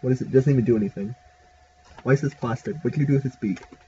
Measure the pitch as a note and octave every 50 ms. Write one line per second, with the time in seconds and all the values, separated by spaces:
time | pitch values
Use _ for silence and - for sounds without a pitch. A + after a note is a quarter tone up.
0 | - B2+ B2+ B2+ - - - C3+ B2+ D3 C#3 C3 A2+ G2+ A#2+ A2 G#2 G2 - -
1 | G2+ G#2+ B2+ - _ - _ _ - - _ - _ _ _ _ _ - - -
2 | - A#2+ C3+ C#3 - C#3 - - - A#2+ A2+ - - - G2+ - - A#2+ - D3+
3 | D3 C#3 C#3+ C3+ C3 C3 - - - G#2 F#2+ - - - - - _